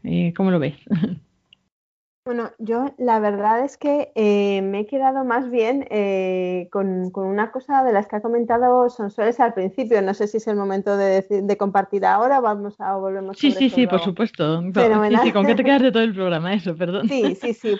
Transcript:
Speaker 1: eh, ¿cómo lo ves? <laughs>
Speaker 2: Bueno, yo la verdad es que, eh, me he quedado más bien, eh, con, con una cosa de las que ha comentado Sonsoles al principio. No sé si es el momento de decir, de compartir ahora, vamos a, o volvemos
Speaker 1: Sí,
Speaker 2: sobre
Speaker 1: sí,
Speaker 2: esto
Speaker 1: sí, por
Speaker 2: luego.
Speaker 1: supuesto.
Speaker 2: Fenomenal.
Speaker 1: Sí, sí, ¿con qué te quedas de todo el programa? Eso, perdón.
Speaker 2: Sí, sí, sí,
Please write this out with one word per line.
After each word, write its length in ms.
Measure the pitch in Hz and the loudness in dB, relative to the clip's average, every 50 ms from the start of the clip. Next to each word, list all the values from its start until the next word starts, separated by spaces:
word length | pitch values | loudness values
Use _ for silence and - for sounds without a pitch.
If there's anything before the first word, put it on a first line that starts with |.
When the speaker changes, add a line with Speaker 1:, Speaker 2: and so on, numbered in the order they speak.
| - | -8
Speaker 1:
eh, 300 | 165 165 175 175 170 170 | -4 -2 0 0 -2 -2
¿cómo 140 | - 196 190 | 0 0 0
lo 80 | 185 165 | 2 0
ves? 180 | 139 - 147 - _ | 0 -2 -6 -8 _
<laughs> 380 | - - 160 165 - 180 - _ _ _ _ _ _ _ _ _ _ _ _ _ _ _ _ _ _ _ _ - | -4 -2 -2 -2 -4 -6 -8 _ _ _ _ _ _ _ _ _ _ _ _ _ _ _ _ _ _ _ _ -10
Speaker 2:
Bueno, 260 | 254 240 240 226 - - | -8 -6 -6 -6 -8 -10
yo 300 | - 226 208 226 240 262 277 269 | -12 -6 -4 -4 -2 -4 -4 -6
la 220 | - 254 247 226 220 | -4 0 0 2 2
verdad 440 | 214 208 202 202 202 214 226 233 262 | 2 0 -2 0 0 0 0 0 0
es 100 | 277 - | -4 -6
que, 340 | - - 294 285 294 - - - | -6 -2 -2 0 0 -2 -4 -2
eh, 480 | - 214 208 202 202 202 202 196 196 196 | 0 2 2 2 2 2 0 0 -2 -2
me 180 | 196 196 202 | -2 -4 -4
he 60 | 208 | -6
quedado 380 | 208 285 269 269 262 262 269 262 | -4 -4 0 0 0 0 0 -2
más 240 | 247 233 247 262 240 | 0 0 -2 -2 -2
bien, 360 | 240 240 220 226 262 277 - - | 0 0 0 2 0 -2 -4 -4
eh, 800 | - 214 202 196 196 190 185 185 185 185 185 180 180 180 175 175 - | -2 -2 0 0 0 0 0 0 -2 -2 -2 -2 -4 -4 -6 -4 -4
con, 380 | 202 196 190 185 185 180 185 | -2 -2 -2 -2 -2 -4 -4
con 160 | 185 196 190 | -4 -6 -4
una 260 | 190 196 208 220 226 - | -4 -2 -2 -2 -4 -4
cosa 320 | 262 254 - 285 269 262 | -10 -6 0 0 2 2
de 80 | 254 220 | 4 2
las 140 | 196 208 | 0 0
que 100 | - - | -2 -6
ha 60 | 208 208 | -6 -4
comentado 640 | 233 233 240 240 233 233 233 247 247 247 254 247 247 | -2 -2 0 0 0 0 2 4 4 4 4 4 2
Sonsoles 520 | 240 - 214 202 - - 208 220 233 - | 0 -4 -8 -8 -4 -2 0 0 2 2
al 120 | 247 226 233 | 0 0 0
principio. 480 | 196 185 190 - - 254 220 240 208 | -2 -4 -4 -2 -4 -2 2 2 2
No 140 | 190 190 202 | 2 2 0
sé 120 | - 214 | -2 -2
si 120 | 208 - 220 | -2 -2 -4
es 80 | 220 | -4
el 100 | 226 208 | -2 -2
momento 400 | 202 202 196 190 196 196 208 202 | -2 -2 -2 -2 -2 -2 0 0
de 80 | 202 196 | 2 2
decir, 380 | 196 190 196 190 - 208 196 196 | 2 2 2 0 0 -2 -2 0
de 140 | 202 202 202 | 0 0 0
compartir 480 | 196 196 196 202 196 - - 196 190 | 0 0 2 0 0 0 -2 0 2
ahora, 340 | 185 190 202 233 262 285 269 | 2 2 4 4 4 2 2
vamos 400 | 240 220 208 202 202 202 202 - | 2 0 -2 -2 -6 -10 -12 -8
a, 160 | 202 190 196 | -6 -6 -4
o 60 | 196 190 | -4 -4
volvemos 340 | 190 190 196 190 190 202 | -4 -6 -6 -8 -10 -8
Speaker 1:
Sí, 140 | - - 277 | 0 0 0
Speaker 2:
sobre 80 | 208 185 | 2 4
Speaker 1:
sí, 80 | - | 2
Speaker 2:
esto 100 | - - | 2 2
Speaker 1:
sí, 80 | 262 247 | 2 2
por 80 | 180 185 180 | 2 2 0
Speaker 2:
luego. 60 | 170 | 0
Speaker 1:
supuesto. 560 | 202 175 - 226 214 - - 160 151 160 165 175 185 180 | 0 -2 -2 -4 -6 -2 -2 -2 -2 0 -2 -4 -2 0
Speaker 2:
Fenomenal. 480 | 208 240 226 214 214 214 214 233 226 | 2 4 4 4 4 2 2 4 4
Speaker 1:
Sí, 60 | - | 2
sí, 60 | 240 - | 2 2
¿con 100 | 208 196 | 2 2
qué 100 | 196 226 | 2 2
te 100 | 202 247 | 2 4
quedas 180 | 254 277 277 254 | 4 4 4 4
de 100 | 262 214 | 4 4
todo 100 | 226 226 | 2 0
el 120 | 226 196 | 0 0
programa? 400 | 190 190 180 175 156 165 180 202 | -2 -2 -2 -2 -2 -2 -2 -2
Eso, 200 | 208 165 190 165 | -2 -2 -4 -6
perdón. 360 | 160 185 170 180 208 - 226 | -4 -4 -4 -4 -2 -2 -2
Speaker 2:
Sí, 240 | 277 262 214 - 180 | -2 0 0 -2 -2
sí, 180 | - - 240 226 | -4 -6 -6 -6
sí, 240 | - - 220 202 | -4 -2 -4 -4